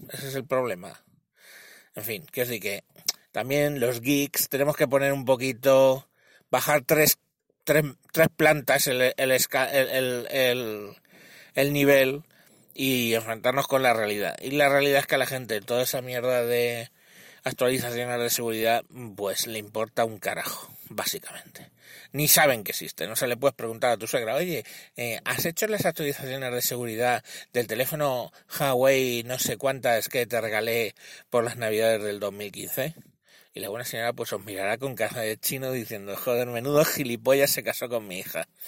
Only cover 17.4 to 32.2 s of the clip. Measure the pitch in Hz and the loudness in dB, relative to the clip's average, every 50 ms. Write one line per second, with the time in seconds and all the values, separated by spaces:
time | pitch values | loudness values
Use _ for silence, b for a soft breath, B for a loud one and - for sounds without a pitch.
17.4 | B 131 123 - 127 123 131 127 120 120 120 120 123 123 123 120 120 117 - - | B -8 -2 0 0 2 2 0 -2 -4 -6 -6 -4 -4 -4 -2 -2 -2 -2 -2
18.4 | 120 117 110 110 110 113 117 117 - _ - 123 123 113 95 98 104 95 95 - | -2 -4 -2 0 2 2 2 2 0 _ -16 -14 -14 -14 -8 -4 -4 -4 -2 -4
19.4 | - 120 110 107 104 104 - 110 113 110 _ - 117 113 110 98 - - - - | -4 -4 -6 -8 -10 -6 -6 -6 -6 -4 _ -2 -2 -2 -2 -6 -6 -6 -4 -4
20.4 | - - - - - - - - - - 110 104 - - - - - - - - | -6 -8 -8 -10 -14 -18 -20 -20 -20 -10 -8 -6 -4 -4 -6 -6 -10 -14 -18 -18
21.4 | - - _ - - - B B B B B B B B - 135 151 151 - 170 | -20 -20 _ -20 -20 -20 B B B B B B B B -4 -2 4 6 6 6
22.4 | 156 143 123 110 98 - - - 80 78 - - - 98 113 - 139 123 120 117 | 6 6 4 2 -2 -6 -6 -6 -8 -10 -8 -8 -6 -4 -2 -2 -2 -2 -2 0
23.4 | 139 139 123 - 117 113 113 113 131 123 117 98 113 - - 131 117 110 123 147 | 0 0 0 0 -8 -8 -4 -2 0 0 0 0 -2 -4 -4 -2 -2 -2 -2 -2
24.4 | 180 180 165 120 B B B B B B B - 120 117 110 - - - 123 - | -2 -2 -4 -6 B B B B B B B -8 -6 -6 -6 -6 -4 -4 -4 -2
25.4 | - 170 165 - 220 214 214 196 - 180 160 - 156 143 143 - 143 131 131 135 | -2 -4 -2 -2 -2 -2 -2 0 0 -2 -2 -2 -4 -4 -4 -6 -8 -8 -8 -8
26.4 | 135 127 123 123 - - 127 120 123 117 110 110 120 123 120 113 B B B B | -6 -6 -4 -2 -2 -2 -2 -4 -4 -4 -2 0 2 2 2 0 B B B B
27.4 | B B - 123 117 101 113 113 127 - 160 151 147 139 131 120 110 - b b | B B -4 -4 -2 -2 -2 -2 -2 -2 -2 -2 -2 -2 -2 -4 -6 -10 b b
28.4 | b b - - 147 139 131 123 131 135 135 131 131 127 120 120 117 - 127 123 | b b -4 -2 0 0 2 4 4 4 4 4 2 0 -2 -4 -4 -6 -4 -4
29.4 | - - 123 92 139 135 135 131 117 123 117 107 - - - 131 120 104 120 113 | -2 -4 -4 -2 -2 -2 -2 0 0 2 2 2 0 -2 -2 -2 -2 0 -2 -2
30.4 | 110 110 107 107 110 117 113 117 113 98 - B B B B B B B - 120 | -2 -2 -2 -2 -2 0 0 0 -2 -4 -6 B B B B B B B 0 0
31.4 | 117 120 - 117 117 110 107 107 113 113 113 104 107 104 104 101 | 0 0 -4 -4 -2 0 2 4 4 4 2 2 0 -4 -4 -4